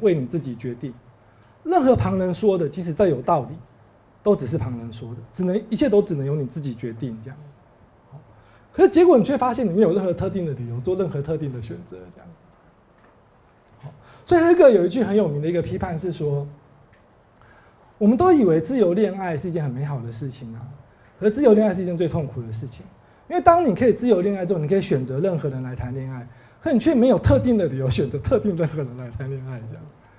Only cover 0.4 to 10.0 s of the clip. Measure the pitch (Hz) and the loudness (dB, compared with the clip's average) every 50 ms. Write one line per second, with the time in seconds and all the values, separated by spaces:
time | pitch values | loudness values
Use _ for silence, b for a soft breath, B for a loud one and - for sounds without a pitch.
0.4 | 139 135 120 117 - 127 117 - - 131 117 - _ _ _ b b b b b | -6 -8 -10 -10 -10 -10 -10 -10 -10 -12 -14 -16 _ _ _ b b b b b
1.4 | b b b b - 320 359 349 262 262 240 - - 185 196 190 185 180 175 - | b b b b -4 0 0 2 4 4 4 2 2 0 -2 -2 -2 -2 -2 0
2.4 | 220 208 190 175 165 139 - 185 175 175 151 - 208 180 143 123 127 - 170 151 | 0 2 2 2 0 -4 -6 -6 -8 -4 0 2 2 2 2 0 0 0 0 0
3.4 | 120 117 156 165 - - _ _ _ _ _ _ _ _ _ _ - 208 202 - | -2 -6 -12 -16 -18 -20 _ _ _ _ _ _ _ _ _ _ 0 0 0 0
4.4 | 143 113 151 160 113 131 123 117 117 117 110 - 120 113 117 - - - - - | -2 -4 -4 -4 -4 -6 -8 -8 -10 -12 -14 -14 -14 -14 -14 -16 -16 -12 -8 -4
5.4 | 185 180 180 220 220 - 226 - 302 262 202 208 202 - 170 139 135 139 147 156 | -2 -2 -2 -2 -4 -4 -2 0 0 2 4 2 2 2 -2 -4 -2 -2 -2 -4
6.4 | 139 120 - 160 143 139 117 110 127 117 113 113 - 123 110 110 110 123 139 147 | -4 -6 -8 -8 -8 -8 -8 -8 -8 -10 -8 -8 -8 -8 -8 -10 -14 -16 -18 -20
7.4 | 147 147 - _ _ _ _ _ _ _ _ _ _ _ - - - b b b | -20 -20 -20 _ _ _ _ _ _ _ _ _ _ _ -20 -20 -20 b b b
8.4 | b b b b b b - - 370 - - 330 359 359 320 240 196 240 285 254 | b b b b b b 2 4 6 6 6 6 6 8 6 6 4 2 0 0
9.4 | 254 254 233 240 247 190 165 202 220 165 175 202 | 0 -2 -2 -2 -2 0 2 2 4 4 2 2